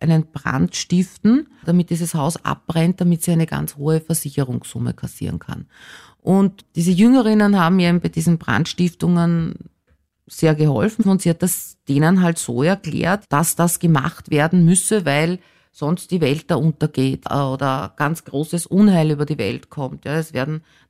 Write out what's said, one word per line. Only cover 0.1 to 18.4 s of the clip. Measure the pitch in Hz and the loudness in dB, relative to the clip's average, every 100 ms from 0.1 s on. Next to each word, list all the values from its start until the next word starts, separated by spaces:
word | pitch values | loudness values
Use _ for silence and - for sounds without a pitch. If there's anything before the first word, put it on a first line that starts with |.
| 160 156 | 2 0
Brand | - - 135 175 - | -6 -4 -2 -2 -4
stiften, | - 180 185 - 208 269 311 _ | -2 -2 -2 -2 2 2 0 _
damit | - 180 175 | -2 0 0
dieses | 165 170 | -4 -4
Haus | 160 135 - | -4 -4 -4
abbrennt, | - - - 165 170 180 | -6 -8 -4 0 0 0
damit | 175 170 | 0 0
sie | - | 0
eine | 165 160 | 0 0
ganz | 143 151 143 | -4 -8 -6
hohe | 147 160 | -2 -2
Versicherungssumme | 160 165 143 143 127 120 - 123 120 | -2 -6 -4 -4 -4 -6 -8 -8 -8
kassieren | - - - 95 85 | -6 -12 -10 -8 -8
kann. | - - - _ - - - _ | -10 -16 -16 _ -20 -20 -20 _
Und | - 190 196 - _ - | 0 2 2 -2 _ -2
diese | 170 | 0
Jüngerinnen | 180 233 262 220 214 202 196 | 4 6 6 4 4 4 4
haben | 165 190 | 4 4
ihr | 175 175 | 4 2
bei | 165 | 0
diesen | 165 160 165 | -2 0 0
Brandstiftungen | - 113 165 - 175 - 165 175 170 170 160 - - _ _ _ _ _ _ | 0 -2 -2 -2 -2 -2 0 2 2 0 -4 -8 -18 _ _ _ _ _ _
sehr | - 160 | 0 2
geholfen | 151 151 120 214 220 196 | 4 2 2 0 0 2
und | 190 | 2
sie | 170 | 2
hat | 165 | 0
das | 180 - - - - | -2 -4 -10 -12 -2
denen | 139 160 190 | 2 4 4
halt | 175 165 | 2 0
so | - 120 | -4 -2
erklärt, | 156 196 160 - - - - | 0 -2 -4 -4 -2 -2 -2
dass | 143 165 - | -2 0 0
das | 170 - | -2 0
gemacht | 170 151 165 - - | 2 2 0 -8 -4
werden | 151 160 180 | -2 2 4
müsse, | 165 190 - 214 | 4 4 2 -2
weil | 156 143 165 185 _ _ _ | 0 0 0 -4 _ _ _
sonst | _ 147 175 - | _ -4 -4 -4
die | 180 | -2
Welt | 135 156 - | 0 -2 -2
da | |
untergeht, | 165 160 - 151 - 131 135 - | 0 0 0 -2 0 -2 -2 -4
äh, | |
oder | 139 139 131 139 131 95 - | -4 -4 -4 -4 -4 -6 -4
ganz | 151 160 | -4 -4
großes | - 139 | -8 -8